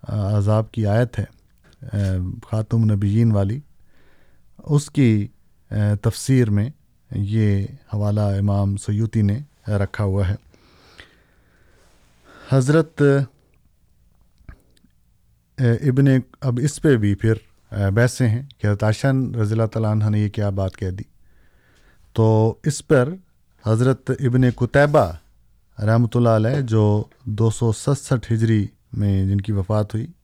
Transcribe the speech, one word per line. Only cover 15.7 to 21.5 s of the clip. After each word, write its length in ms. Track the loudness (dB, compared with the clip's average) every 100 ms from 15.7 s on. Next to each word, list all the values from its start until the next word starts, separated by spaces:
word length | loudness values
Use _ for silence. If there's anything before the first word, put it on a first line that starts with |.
| 2 0
ابن، 160 | 2 4 2 0 -8
اب 180 | -4 -2
اس 180 | -4 -2
پہ 160 | 2 2
بھی 180 | 2 0
پھر، 180 | 0 -2 _ _ _
اے، 200 | -4 0
بحثیں 380 | 2 0 2 -2
ہیں 120 | -2 -6 -6
کہ 100 | -4
حضرت 160 | 0
عائشہ 240 | -2 0 0 0 -2 -4
رضی 100 | -2
اللہ 140 | 0 -2
تعالیٰ 260 | -2 -2
عنہ 180 | 0 0
نے 100 | 0
یہ 100 | -2
کیا 200 | -2 -4
بات 280 | -2 -6 -6
کہہ 120 | -8
دی۔ 140 | -8 -14 _ _ _ _